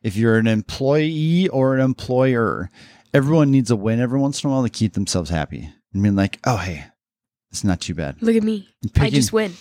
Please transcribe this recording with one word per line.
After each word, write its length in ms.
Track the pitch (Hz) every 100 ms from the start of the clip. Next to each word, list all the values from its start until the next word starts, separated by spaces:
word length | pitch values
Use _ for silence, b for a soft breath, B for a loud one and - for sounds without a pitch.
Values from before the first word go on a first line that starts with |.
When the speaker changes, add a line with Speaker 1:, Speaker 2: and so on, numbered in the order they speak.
Speaker 1:
if 140 | 110 98
you're 220 | 113 113
an 100 | 113
employee 1000 | 110 - - 135 151 156 156 156 175 185
or 260 | 135 131 131
an 60 |
employer, 880 | 131 127 - 127 131 120 107 55 92 B B B B
everyone 380 | 143 135 160 143
needs 180 | 135 117
a 60 | 113
win 240 | 107 113
every 200 | 123 135
once 240 | 139 135
in 60 | 147
a 40 |
while 100 | 135
to 60 | 120
keep 220 | - 110
themselves 360 | - 98 92 78
happy. 400 | 82 73 65 73 - _
I 40 | 98
mean, 180 | 101 98
like, 240 | 98 - 123
"Oh, 120 | 113
hey, 280 | 90 78 - _ _ _ _ _ _
it's 120 | - 101
not 160 | 87
too 120 | -
bad." 280 | 82 73 69
Speaker 2:
Look 140 | 226 226
at 80 |
me. 240 | 214 214 - _
Speaker 1:
And 100 | - -
Speaker 2:
I 40 |
Speaker 1:
picking 160 | 143 143
Speaker 2:
just 180 | -
win. 200 | 220 208 170